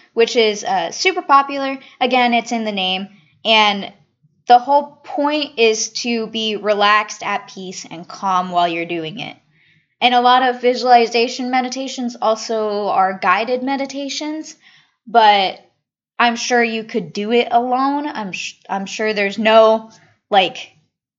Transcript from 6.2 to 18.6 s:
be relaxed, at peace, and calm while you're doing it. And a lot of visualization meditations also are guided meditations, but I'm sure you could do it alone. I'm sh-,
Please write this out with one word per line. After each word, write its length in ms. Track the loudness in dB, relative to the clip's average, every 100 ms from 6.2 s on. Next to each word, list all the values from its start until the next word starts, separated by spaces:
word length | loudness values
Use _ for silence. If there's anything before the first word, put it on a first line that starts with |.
| -4
be 280 | -6 -4 -4
relaxed, 680 | -2 2 2 2 0 -8
at 240 | -6 -6 -8
peace, 380 | -14 -14 -14 -14
and 180 | -16 -16
calm 440 | -8 -2 -2 0
while 160 | 0 0
you're 180 | -2 -6
doing 340 | -6 -8 -10
it. 180 | -12 -14 _ _ _ _ _ _
And 120 | 2
a 80 | 4
lot 220 | 6 4
of 180 | 4 0
visualization 880 | 0 0 6 6 6 2 -2 -2 -4
meditations 680 | -2 -2 -6 -8 -8 -8 -2
also 680 | -2 0 -2 -4 -2 -2 -2
are 280 | 0 0 0
guided 460 | 0 0 0 -4
meditations, 920 | -2 -4 -6 -8 -8 -8 -8 -8 -12 -18 _ _ _ _ -2
but 540 | 4 6 4 0 -4 _ _ _ _ _ -2
I'm 180 | 0 0
sure 280 | 0 0
you 200 | 0 -2
could 280 | -6 -8 -6
do 200 | -6 -2
it 160 | 0 2
alone. 560 | 0 0 0 0 -2 -6
I'm 240 | -8 -10
sh-, 240 | -10 -12 -16